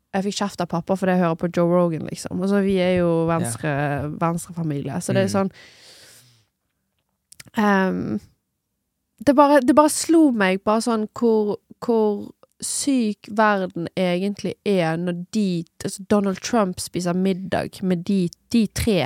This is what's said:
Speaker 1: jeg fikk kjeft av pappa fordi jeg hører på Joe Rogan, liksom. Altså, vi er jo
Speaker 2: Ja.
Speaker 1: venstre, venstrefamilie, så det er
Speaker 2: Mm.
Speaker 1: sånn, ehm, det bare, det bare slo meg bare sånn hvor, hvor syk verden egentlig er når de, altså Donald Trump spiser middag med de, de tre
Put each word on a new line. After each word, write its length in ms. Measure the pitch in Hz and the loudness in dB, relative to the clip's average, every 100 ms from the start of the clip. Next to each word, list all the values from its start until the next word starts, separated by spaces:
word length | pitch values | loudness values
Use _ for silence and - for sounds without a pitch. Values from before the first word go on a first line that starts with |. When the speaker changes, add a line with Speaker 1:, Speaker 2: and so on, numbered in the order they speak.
| _ | _
Speaker 1:
jeg 100 | 196 | -4
fikk 120 | 196 - | -4 -4
kjeft 240 | 202 - | -4 -4
av 60 | 196 | -4
pappa 240 | 170 - 190 | -4 -2 -2
fordi 160 | 185 180 | 2 2
jeg 20 | |
hører 160 | 170 160 | 2 0
på 140 | 175 | -2
Joe 140 | 175 170 | 0 2
Rogan, 400 | 180 175 156 - | 4 2 -2 -8
liksom. 320 | - - - | -10 -8 -4
Altså, 240 | 196 202 | 0 2
vi 140 | 196 190 | 2 2
er 180 | 180 180 | 2 2
jo 280 | 175 165 165 | 2 2 0
Speaker 2:
Ja. 120 | 165 | 0
Speaker 1:
venstre, 800 | - - 156 139 147 143 151 151 | -2 -4 -4 -2 -2 -2 -4 -4
venstrefamilie, 840 | 170 170 - 170 160 143 143 180 | -2 -2 -6 -6 -4 -4 -6 -6
så 120 | - | -2
det 40 | 190 | 0
er 100 | 190 | 0
Speaker 2:
Mm. 220 | 190 196 | 0 -2
Speaker 1:
sånn, 20 | - - - - - - - _ _ _ _ _ _ _ _ _ _ _ - - - | -4 -20 -20 -20 -20 -20 -20 _ _ _ _ _ _ _ _ _ _ _ -20 -10 0
ehm, 640 | 208 196 190 180 - 214 - _ _ _ _ _ _ _ _ - 226 | 2 4 2 -2 -4 -6 -8 _ _ _ _ _ _ _ _ -4 2
det 100 | 269 | 4
bare, 240 | 285 285 | 6 6
det 140 | 247 269 | 6 4
bare 140 | 302 | 4
slo 400 | - - 330 302 | 2 2 4 4
meg 320 | 233 190 190 | 4 2 0
bare 180 | - 220 | 0 0
sånn 260 | 233 226 214 | 0 -2 -4
hvor, 440 | - 233 220 208 - - - | -2 2 2 0 -4 -10 -8
hvor 460 | - 226 214 202 208 - _ _ | 0 2 2 0 -8 -18 _ _
syk 680 | - - - 269 220 202 - | -8 -4 0 0 0 -4 -6
verden 560 | 214 214 202 185 170 165 - | 0 2 2 -2 -6 -6 -2
egentlig 580 | 180 175 196 202 190 - 208 | 0 0 -2 -4 -8 -6 0
er 320 | 190 160 165 | 0 0 -2
når 280 | 180 175 180 | -4 -6 -4
de, 320 | 220 196 175 170 - | -2 0 -2 -4 -10
altså 200 | 220 - 190 | -10 -8 0
Donald 320 | 208 202 185 | 0 0 -4
Trump 380 | - 240 190 180 | -2 0 0 -2
spiser 340 | - - 180 180 | -8 -6 -2 0
middag 640 | 190 185 190 - 107 - | 0 -2 -2 -4 -4 -4
med 220 | 185 180 | -2 -2
de, 260 | 180 196 175 - _ | 0 0 0 -4 _
de 140 | 233 208 | 0 0
tre 300 | - - 185 | -2 0 0